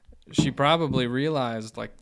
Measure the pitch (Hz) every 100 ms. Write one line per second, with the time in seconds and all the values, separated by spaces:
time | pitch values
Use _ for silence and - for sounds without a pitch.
0 | - - - 160 156 123 143 165 156 131
1 | 123 127 147 151 123 113 110 113 110 -